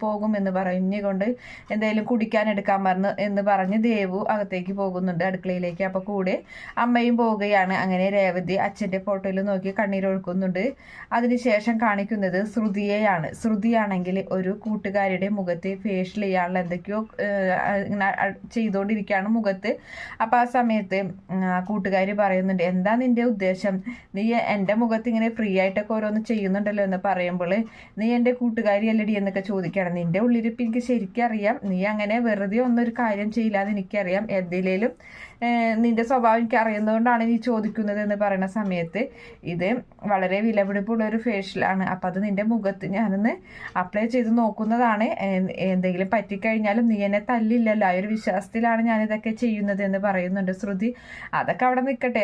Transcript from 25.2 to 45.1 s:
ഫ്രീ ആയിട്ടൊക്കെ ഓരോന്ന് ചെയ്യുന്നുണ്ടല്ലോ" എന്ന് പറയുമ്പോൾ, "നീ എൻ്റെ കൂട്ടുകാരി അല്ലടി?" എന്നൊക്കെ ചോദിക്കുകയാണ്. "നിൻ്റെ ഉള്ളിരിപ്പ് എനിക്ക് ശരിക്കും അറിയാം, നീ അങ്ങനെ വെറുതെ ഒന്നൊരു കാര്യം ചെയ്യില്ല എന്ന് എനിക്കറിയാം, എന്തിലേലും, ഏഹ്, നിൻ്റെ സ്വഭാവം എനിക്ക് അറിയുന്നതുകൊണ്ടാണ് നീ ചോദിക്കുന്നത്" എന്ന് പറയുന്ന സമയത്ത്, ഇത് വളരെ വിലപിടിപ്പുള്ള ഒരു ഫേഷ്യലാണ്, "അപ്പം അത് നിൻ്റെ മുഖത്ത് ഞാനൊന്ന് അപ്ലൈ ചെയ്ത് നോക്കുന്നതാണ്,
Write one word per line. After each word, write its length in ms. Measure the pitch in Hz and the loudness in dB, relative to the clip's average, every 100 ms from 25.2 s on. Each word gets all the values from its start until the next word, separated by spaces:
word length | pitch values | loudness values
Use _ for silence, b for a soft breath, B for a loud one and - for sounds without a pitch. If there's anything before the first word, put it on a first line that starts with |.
| 226 226 | 0 0
ഫ്രീ 100 | 208 190 | 0 2
ആയിട്ടൊക്കെ 300 | 190 196 208 | 2 0 -2
ഓരോന്ന് 260 | 220 214 214 220 | -2 0 -2 -2
ചെയ്യുന്നുണ്ടല്ലോ" 540 | 226 190 196 208 208 196 | -2 0 0 0 0 0
എന്ന് 120 | 190 202 | 0 0
പറയുമ്പോൾ, 420 | 180 180 180 175 196 220 B B - | 0 0 -2 0 0 -2 B B -4
"നീ 80 | 226 240 | 0 2
എൻ്റെ 140 | 240 247 | 2 2
കൂട്ടുകാരി 480 | 240 226 208 202 220 | 0 0 2 2 2
അല്ലടി?" 220 | 220 208 208 | 2 2 0
എന്നൊക്കെ 220 | 196 190 190 | 0 -2 -2
ചോദിക്കുകയാണ്. 420 | 196 170 196 180 175 | -2 -2 -2 -2 -2
"നിൻ്റെ 220 | 170 180 240 | 0 2 2
ഉള്ളിരിപ്പ് 360 | 233 226 226 | 2 0 -2
എനിക്ക് 180 | 240 240 240 | -2 -2 0
ശരിക്കും 360 | 240 190 - 240 | 0 0 -2 0
അറിയാം, 320 | 220 202 233 196 | 2 0 0 -2
നീ 100 | 185 196 | 0 0
അങ്ങനെ 240 | 214 202 226 233 | 0 0 2 2
വെറുതെ 320 | 202 196 220 254 | 0 0 2 2
ഒന്നൊരു 260 | 233 240 233 | 2 2 0
കാര്യം 280 | 233 202 208 214 | 0 0 -2 0
ചെയ്യില്ല 220 | 220 196 | 0 0
എന്ന് 100 | 196 208 | 0 -2
എനിക്കറിയാം, 480 | 185 208 185 185 220 196 | -2 -2 0 -2 0 -2
എന്തിലേലും, 560 | 180 180 185 190 240 - B B B B 240 | -2 -2 0 0 0 -4 B B B B 0
ഏഹ്, 280 | 240 226 220 | 2 2 2
നിൻ്റെ 180 | 233 226 233 | 2 2 2
സ്വഭാവം 320 | 262 233 226 | 4 4 4
എനിക്ക് 180 | 233 233 | 2 2
അറിയുന്നതുകൊണ്ടാണ് 600 | 220 208 214 220 240 240 226 | 2 0 0 2 4 2 2
നീ 60 | 233 254 | 0 0
ചോദിക്കുന്നത്" 540 | 226 214 220 208 202 | 0 0 -2 -2 -2
എന്ന് 140 | 208 202 | -2 0
പറയുന്ന 260 | 208 190 185 208 | 0 0 -2 -2
സമയത്ത്, 440 | 196 180 170 196 269 B B B - | -2 -2 -2 -4 -4 B B B -6
ഇത് 160 | 175 180 247 - - 202 | -2 0 -2 -4 -10 -2
വളരെ 280 | 196 180 190 226 | 0 2 2 2
വിലപിടിപ്പുള്ള 560 | 214 196 202 202 226 214 | 2 0 0 -2 0 0
ഒരു 80 | 220 240 | 0 -2
ഫേഷ്യലാണ്, 580 | 202 190 - 185 190 185 | -2 -4 -2 0 0 0
"അപ്പം 160 | 185 185 | -2 -4
അത് 80 | 180 208 | -2 -2
നിൻ്റെ 180 | 196 214 | 0 0
മുഖത്ത് 340 | 233 196 190 185 190 | 0 0 -4 -4 -2
ഞാനൊന്ന് 360 | 220 196 220 370 B B B - | 0 2 0 -2 B B B -4
അപ്ലൈ 220 | 175 208 226 | -2 -2 0
ചെയ്ത് 180 | 247 220 233 | 0 2 2
നോക്കുന്നതാണ്, 680 | 226 208 220 233 240 208 233 | 2 0 0 2 4 2 0